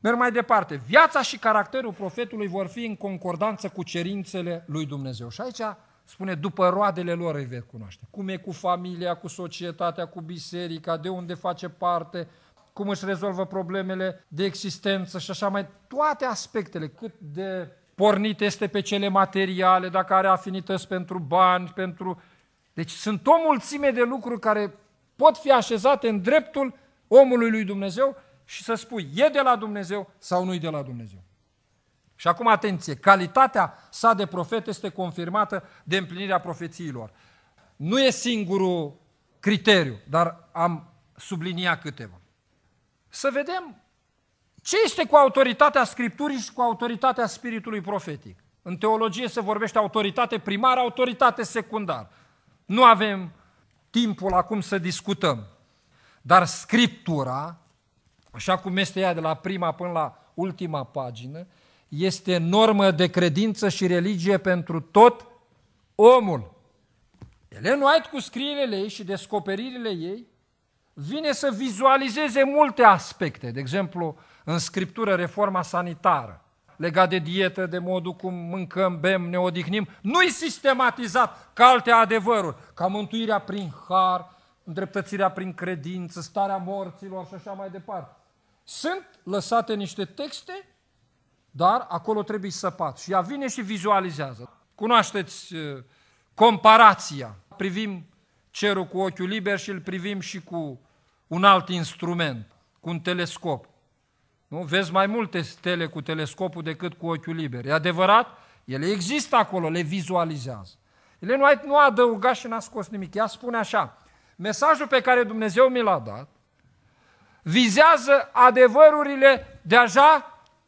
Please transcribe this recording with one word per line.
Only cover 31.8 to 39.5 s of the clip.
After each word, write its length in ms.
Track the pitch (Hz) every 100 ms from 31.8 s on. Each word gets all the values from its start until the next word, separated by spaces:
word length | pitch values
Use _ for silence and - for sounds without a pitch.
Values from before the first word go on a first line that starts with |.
| _ _ _
Și 140 | _ 170
acum, 180 | 170 247
atenție, 500 | 214 214 180 - 139
calitatea 920 | - 196 180 262 262 226 170 - _
sa 240 | - 233
de 120 | 214 202
profet 400 | 180 165 226 226
este 220 | 202 202
confirmată 800 | 190 180 165 170 202 208 196 - -
de 120 | - 185
împlinirea 440 | 175 180 196 185
profețiilor. 720 | 175 160 170 - 165 123 107 _ _ _ _ _ _ _
Nu 240 | 151 247
e 100 | 262
singurul 840 | - 240 233 185 196 185 175 147 139 _ _ _ _
criteriu, 580 | 196